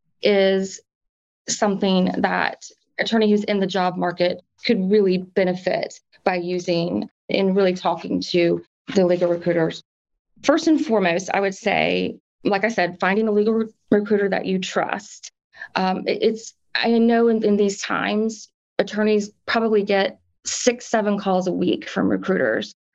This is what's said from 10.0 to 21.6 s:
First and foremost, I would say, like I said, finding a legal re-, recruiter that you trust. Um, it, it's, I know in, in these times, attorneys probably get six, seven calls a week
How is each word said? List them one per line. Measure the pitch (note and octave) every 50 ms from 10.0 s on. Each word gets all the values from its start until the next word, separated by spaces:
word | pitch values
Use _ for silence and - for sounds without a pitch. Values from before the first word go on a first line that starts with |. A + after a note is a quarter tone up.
| _ _ _ _ _ _ _ _ -
First | - C#4+ E4 D#4+
and | E4 D#4 C4+ D#4
foremost, | - A3+ G#3+ F#3+ F3 E3+ F3 F3+ - -
I | G3
would | G3+ G3 G3
say, | - - G#3 - - D#2 E2 - F#3 F#3 - - - _ _ _ _ -
like | - G3+ G3 G3
I | A3
said, | A3+ - F3+ E3+ F3 -
finding | - F#3 F#3+ G#3 A3 A3
a | G#3
legal | G#3 G#3 A3 A3
re-, | A3+ A3 A3 - _ _ -
recruiter | - G#3 G#3 G#3 G#3+ G3 G3+ G3
that | F#3+ - -
you | - F#3+ F#3+
trust. | F#3 - - G3+ - - - - - - - - - - - _ _ _ _ - - - -
Um, | - F#3 F#3 F#3 - -
it, | - - - -
it's, | A3+ A3+ A3 - - - _ _ _ -
I | - - A3+ A#3 A#3
know | A#3 A#3 A#3 A#3 A#3 A#3
in, | A3+ A3 A3
in | G#3 G#3
these | G#3 G#3 G3+ G3 -
times, | - - G#3 - - F#3+ G#3 G#3+ G#3+ A3+ A3 - - - _ _ _ _ _ -
attorneys | G3+ G#3 G#3 G#3 G#3+ G#3+ G#3+ G#3 G#3 G#3 - _ _
probably | - - A3+ A3 A3+ A3 G#3+ G3
get | G3 G3+ G3 G3 - - - _ _ _ _ -
six, | - - - - B3 A#3+ A#3+ -
seven | - - A3+ G#3 G#3 G3+ G3+
calls | G3+ G3 F#3 F#3 F#3
a | F#3 F3
week | F3